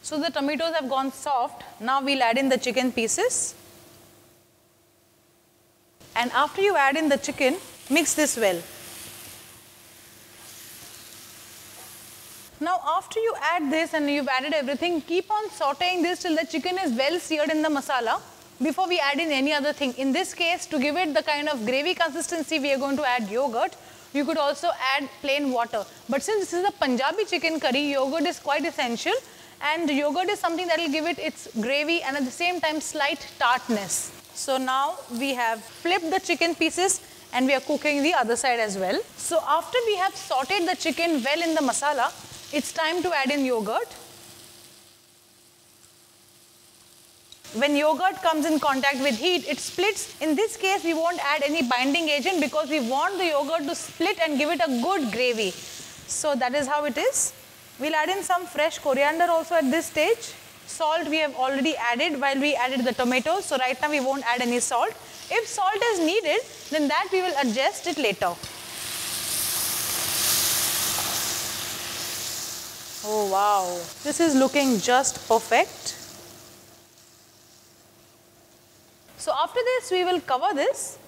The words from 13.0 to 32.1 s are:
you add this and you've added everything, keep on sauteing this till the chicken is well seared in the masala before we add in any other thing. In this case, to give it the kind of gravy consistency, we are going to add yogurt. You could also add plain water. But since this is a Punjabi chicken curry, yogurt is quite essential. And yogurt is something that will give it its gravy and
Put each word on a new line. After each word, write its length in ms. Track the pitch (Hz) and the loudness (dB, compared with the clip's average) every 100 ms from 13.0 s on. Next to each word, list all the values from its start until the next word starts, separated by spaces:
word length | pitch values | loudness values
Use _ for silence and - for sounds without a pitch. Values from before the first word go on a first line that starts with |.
| 370 440 | -2 -2
you 120 | 453 - | 0 0
add 300 | 294 349 294 | 0 0 2
this 220 | 311 320 | 0 0
and 160 | 311 285 | 0 0
you've 160 | 285 277 | 0 0
added 240 | 254 277 | 0 0
everything, 460 | 311 262 285 339 339 | -2 0 -2 0 -2
keep 320 | - 349 - | 0 -2 0
on 160 | 415 427 | -4 -4
sauteing 540 | - 285 269 359 359 | -2 -2 0 0 2
this 220 | 339 359 | 0 0
till 120 | 359 311 | 0 0
the 100 | 339 | 0
chicken 320 | 320 359 370 | -2 -2 -2
is 80 | 359 | 0
well 260 | 233 269 339 | 2 2 0
seared 320 | - 311 302 | -2 0 2
in 120 | 311 | 2
the 80 | 311 | 2
masala 500 | 285 - 262 226 302 - - - - | 0 0 -2 0 -2 -4 -20 -20 -4
before 280 | 277 311 370 | -2 0 0
we 100 | 359 | 2
add 200 | 277 285 | 2 2
in 120 | 330 | 2
any 220 | 269 277 | 2 2
other 180 | 294 285 | 2 0
thing. 220 | 294 285 | 0 -2
In 180 | 240 269 | 0 0
this 220 | 269 370 | 2 0
case, 320 | - 339 349 - | 0 0 0 0
to 140 | 311 | 0
give 180 | 285 294 | 2 2
it 160 | 359 | 2
the 100 | 294 | 0
kind 240 | 311 294 302 | 2 0 0
of 180 | 285 214 | -2 0
gravy 300 | 262 302 370 | 0 0 0
consistency, 640 | 330 285 302 339 302 320 | 0 0 -4 -4 -2 -2
we 140 | 285 | 0
are 40 | 269 | 0
going 200 | 277 277 | 0 0
to 100 | 294 | 0
add 220 | 247 208 | 0 0
yogurt. 480 | 220 277 226 339 - - - - | -2 0 0 -2 -4 -20 -20 -6
You 120 | 277 285 | -2 0
could 120 | 320 | 2
also 300 | 285 285 339 - 262 277 | 0 0 -2 0 0 0
add 100 | 269 - | -2 -6
plain 320 | 285 277 285 | -2 0 2
water. 320 | 247 233 226 196 - - | 0 0 -2 -6 -14 -4
But 140 | 269 | -2
since 180 | - 427 | 0 -2
this 120 | 370 | 0
is 140 | 339 392 | 0 0
a 40 | |
Punjabi 500 | - 285 240 269 359 | 0 0 2 0 0
chicken 380 | 427 349 330 320 | -2 0 0 0
curry, 320 | 294 254 294 | 0 2 0
yogurt 300 | 277 269 320 | 0 0 0
is 140 | 330 - | -2 -2
quite 280 | - 294 320 | -2 0 0
essential. 480 | 302 254 233 330 466 - - - - 294 | -2 -2 -2 0 -2 -4 -20 -20 -6 -2
And 240 | 320 320 | 0 0
yogurt 380 | 277 294 294 370 | 2 2 0 0
is 120 | 415 | 0
something 280 | 349 330 359 | 0 -2 0
that 100 | 320 | 0
will 140 | 330 | 2
give 140 | 302 311 | 0 -2
it 120 | 349 | -2
its 300 | 311 - - 226 | -6 -8 -10 -4
gravy 400 | 220 285 302 339 | 0 0 2 0
and 160 | 262 | 0